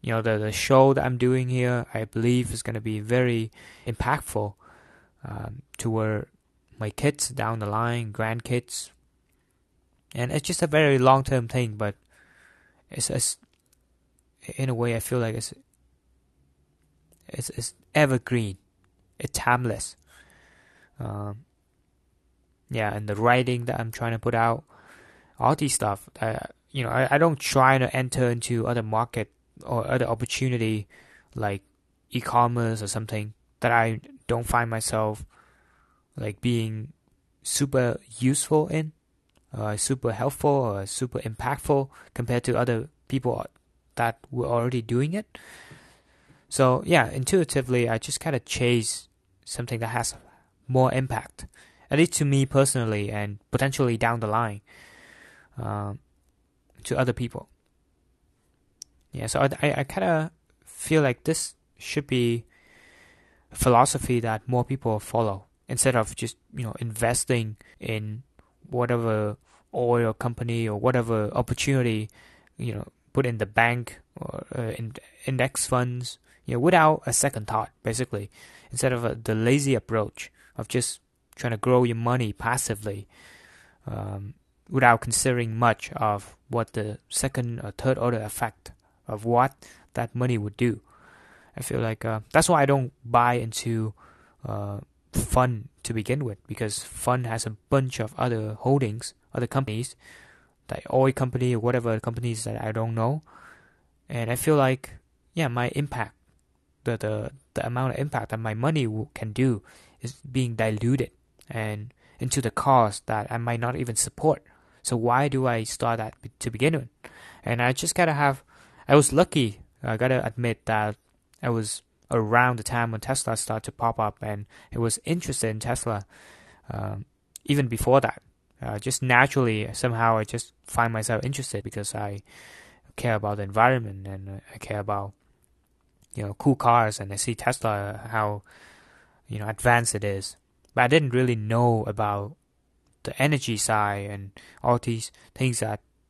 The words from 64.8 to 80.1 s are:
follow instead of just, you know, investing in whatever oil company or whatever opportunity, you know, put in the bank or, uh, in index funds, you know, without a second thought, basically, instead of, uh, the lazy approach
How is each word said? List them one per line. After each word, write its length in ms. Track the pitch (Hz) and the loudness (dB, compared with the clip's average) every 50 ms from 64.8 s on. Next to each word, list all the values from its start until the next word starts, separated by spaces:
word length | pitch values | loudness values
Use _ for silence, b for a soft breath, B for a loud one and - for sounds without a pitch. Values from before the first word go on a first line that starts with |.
| - 120 110 104 | -2 -2 -2 -2
follow 460 | - - - 117 113 107 98 98 - _ _ _ _ - | -4 -2 0 0 2 2 0 -4 -10 _ _ _ _ -8
instead 280 | 117 120 - 135 123 120 | -2 2 2 4 4 4
of 180 | 110 - - | 2 0 -4
just, 220 | - - 113 - _ _ _ - | -8 -8 -8 -8 _ _ _ -10
you 100 | 139 123 | -8 -8
know, 120 | 110 - - | -8 -6 -8
investing 760 | - 117 107 - 120 117 123 - - - 131 117 113 107 107 _ b b b b | -8 -8 -4 0 0 2 2 0 0 0 0 0 0 -4 -8 _ b b b b
in 460 | - - 113 107 107 107 107 117 135 _ _ - _ _ _ _ _ - | -6 -6 -4 -4 -4 -6 -8 -10 -12 _ _ -20 _ _ _ _ _ -6
whatever 640 | - 123 123 120 123 120 117 113 110 107 107 104 104 - _ b b b b _ - | -2 -2 0 2 2 0 2 2 2 2 0 -2 -4 -6 _ b b b b _ -4
oil 400 | - 123 120 120 120 117 113 110 | -2 2 4 4 4 4 2 0
company 540 | _ - 123 120 - 120 117 117 117 113 110 | _ -4 -4 -4 -4 -4 -2 -2 0 0 -2
or 120 | 104 104 | -2 0
whatever 500 | 117 127 123 127 117 113 117 110 107 104 - | 0 2 2 2 2 2 0 0 0 0 0
opportunity, 760 | - 120 - 123 - - - 139 135 123 117 113 107 107 101 b b b b b b b b _ | -2 0 0 -2 -2 0 0 2 2 2 2 0 -2 -4 -8 b b b b b b b b _
you 180 | - 123 120 107 | -8 -8 -6 -6
know, 140 | 104 - - _ _ _ _ | -8 -10 -12 _ _ _ _
put 140 | _ - 135 | _ 0 0
in 120 | 123 117 110 | 0 0 -2
the 80 | 110 | -4
bank 540 | 98 107 - 113 117 120 123 120 - - - _ _ _ | 0 4 4 4 4 2 -2 -6 -8 -14 -18 _ _ _
or, 300 | - - - - - - - - - | -12 -12 -10 -10 -12 -12 -10 -8 -6
uh, 140 | 120 113 - - | -6 -6 -6 -8
in 160 | 113 110 120 - - - _ _ - | -10 -10 -12 -14 -20 -20 _ _ -6
index 420 | - 131 127 123 131 - - - - | -4 0 0 0 0 0 -4 -2 0
funds, 520 | - 123 123 123 123 123 123 - - _ b b b b b | 0 0 0 0 -4 -6 -8 -10 -12 _ b b b b b
you 80 | - 123 | -4 -2
know, 60 | 120 | 2
without 420 | 123 170 180 170 156 156 156 - - | 4 6 6 8 8 6 4 4 0
a 60 | - | -2
second 360 | 127 - - 143 - 113 107 107 | 0 0 0 0 -2 -4 -8 -4
thought, 220 | 110 110 110 - _ _ _ | -2 -2 -2 -4 _ _ _
basically, 460 | 120 113 117 127 - - 101 101 98 B B B B B B B B | -4 -2 -2 -4 -4 -4 -8 -8 -10 B B B B B B B B
instead 220 | - 123 - 135 127 | -6 -2 0 0 0
of, 100 | 120 120 | 0 -2
uh, 120 | 117 - 113 | -2 -4 -4
the 140 | 113 - 110 | -2 -2 0
lazy 400 | 107 113 120 131 147 139 139 131 | 2 4 4 4 4 4 2 0
approach 560 | 110 - - 113 113 104 - | 0 0 -2 -2 -2 -2 -2